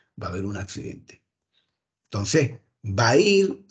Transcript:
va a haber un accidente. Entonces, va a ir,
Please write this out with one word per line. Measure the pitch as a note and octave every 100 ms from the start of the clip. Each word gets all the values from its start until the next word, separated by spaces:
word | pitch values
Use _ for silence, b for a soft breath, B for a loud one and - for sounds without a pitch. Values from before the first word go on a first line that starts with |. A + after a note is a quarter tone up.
| b -
va | F#2+
a |
haber | F#2
un | G2+ G2+
accidente. | G2 - - - - - _ _ _ _ _ _ _ _ _
Entonces, | G#2 G2+ D#3+ C3 - _ _
va | G#2+ G2 A#2
a | C#3
ir, | G#3 G3 F#3+ - -